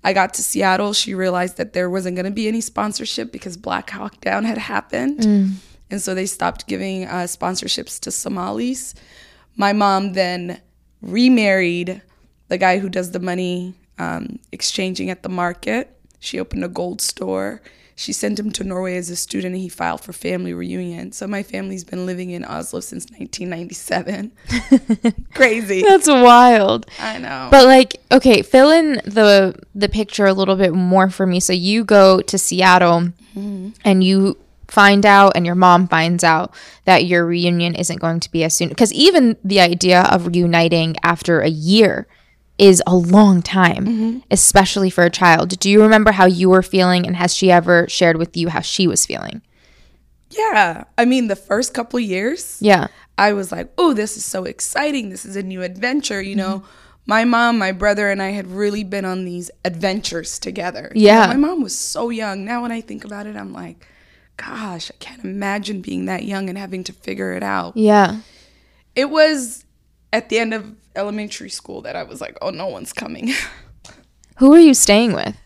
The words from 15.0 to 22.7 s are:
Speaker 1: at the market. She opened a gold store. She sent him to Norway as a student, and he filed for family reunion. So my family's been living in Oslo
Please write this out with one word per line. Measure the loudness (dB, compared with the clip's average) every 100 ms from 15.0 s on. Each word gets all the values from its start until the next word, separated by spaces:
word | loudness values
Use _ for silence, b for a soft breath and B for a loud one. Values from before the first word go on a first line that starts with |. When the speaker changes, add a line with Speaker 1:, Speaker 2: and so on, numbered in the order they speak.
| -8
Speaker 1:
at | -10
the | -10
market. | -6 -6 -6 -6 -6 -8 _ _ _
She | -12 -10
opened | -10 -8
a | -8
gold | -8 -10 -6
store. | -8 -8 -8 -6 -8 -12 b b b -16
She | -12
sent | -8 -6 -6
him | -8
to | -8
Norway | -8 -8 -6 -8
as | -10
a | -12
student, | -8 -8 -8
and | -8
he | -12
filed | -8 -8 -8
for | -12
family | -12 -8 -8 -8
reunion. | -10 -10 -10 -10 -12 -16
So | -14 -10
my | -10
family's | -10 -12 -12 -14
been | -12 -12
living | -10 -10 -10
in | -12
Oslo | -12 -12 -12